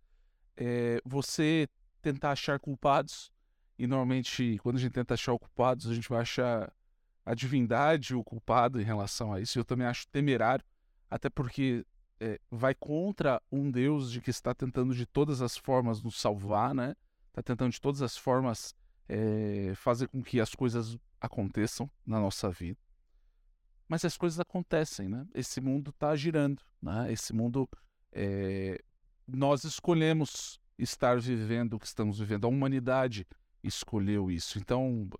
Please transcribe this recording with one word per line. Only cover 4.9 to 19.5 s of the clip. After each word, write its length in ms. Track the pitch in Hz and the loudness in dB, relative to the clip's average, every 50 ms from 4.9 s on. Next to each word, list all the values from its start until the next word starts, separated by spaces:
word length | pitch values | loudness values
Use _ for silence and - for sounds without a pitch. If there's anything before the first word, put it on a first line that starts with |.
tenta 220 | - 127 120 - 120 | 0 -2 0 0 -2
achar 220 | 113 - - 120 | -2 2 0 0
culpados, 520 | 113 - - _ - 123 127 127 120 - 113 | 0 -2 -8 _ 2 2 2 2 0 -2 -2
a 40 | 117 | -2
gente 140 | 117 113 - | -2 -2 0
vai 120 | 127 117 | 0 0
achar 520 | 117 117 - - 123 120 117 110 98 - - _ _ _ _ _ _ _ _ _ _ | 0 0 0 0 2 2 2 0 -2 -6 -10 _ _ _ _ _ _ _ _ _ _
a 100 | - 120 | -4 -4
divindade 800 | 117 131 127 143 135 120 107 117 120 143 151 165 156 120 - 127 | -2 -2 2 4 4 4 4 4 4 4 4 4 2 0 -2 -4
o 100 | 123 107 | -4 -4
culpado 560 | - 117 113 - - 113 123 117 123 131 120 | -6 -10 -10 -2 2 4 4 4 4 2 0
em 40 | 110 | 0
relação 480 | 113 110 104 101 98 - - 120 107 | 0 0 -2 -2 -4 -4 -4 -4 -4
a 80 | 101 95 | -2 -4
isso, 180 | 110 - - 127 | -4 -2 -2 -2
e 20 | |
eu 40 | 113 | -2
também 220 | - 127 123 127 | 0 0 0 0
acho 200 | 120 117 - - - | 0 -2 -4 -8 -4
temerário, 560 | - 139 143 143 131 110 110 117 131 139 - _ _ _ _ _ _ _ _ _ | -2 0 2 2 4 4 4 4 4 2 -2 _ _ _ _ _ _ _ _ _
até 220 | - 120 - 139 | -8 -4 -4 -4
porque, 540 | - - 135 123 - - 135 131 120 117 - - _ _ _ _ _ _ | -2 -2 -4 -4 -2 0 0 2 0 0 -4 -8 _ _ _ _ _ _
é, 220 | 110 113 104 - - _ | -6 -6 -6 -6 -10 _
vai 240 | 120 113 123 131 135 | -4 0 2 2 2
contra 640 | - - - 147 160 180 208 196 - - 143 123 - - _ | 0 -4 -4 -2 -2 -2 -2 -4 0 2 2 2 2 -2 _
um 200 | 135 139 139 143 | -4 -2 0 0
Deus 400 | 120 123 127 143 151 147 131 120 | 2 2 2 2 2 0 -2 -4
de 100 | 117 123 | -6 -6
que 100 | - 131 | -4 -4
está 240 | 117 - - - 123 | -6 -2 -2 -4 -2
tentando 400 | - 139 127 - 131 127 131 127 | -2 -4 -2 0 0 0 2 0
de 120 | 123 120 | -2 -4
todas 340 | - _ 139 147 151 143 123 | 0 _ 2 2 2 2 -2
as 140 | 127 117 - | -2 -4 -4
formas 460 | - - - 131 127 123 117 113 107 | -6 -2 2 2 2 2 2 -2 -2
nos 180 | 113 117 - - | -4 -8 -6 0
salvar, 540 | - 117 104 101 101 101 107 104 117 131 139 | 0 0 0 0 -2 0 2 2 2 2 0
né? 200 | 131 120 135 190 - _ _ _ _ _ - | 0 -2 -4 -6 -8 _ _ _ _ _ -12
Tá 100 | - 120 | -12 -10
tentando 300 | - - 123 107 131 123 | -4 -4 -2 0 0 0
de 80 | 117 - | 0 0
todas 220 | - 139 143 139 | -2 -2 0 0
as 140 | 139 117 - | -2 -4 -4
formas, 580 | - - 135 123 131 131 123 113 - - - - _ - _ _ _ _ - | -4 0 2 2 4 2 0 -2 -2 -6 -14 -16 _ -20 _ _ _ _ -4
é, 640 | - 107 110 110 107 107 107 104 | -2 0 0 2 0 0 0 -2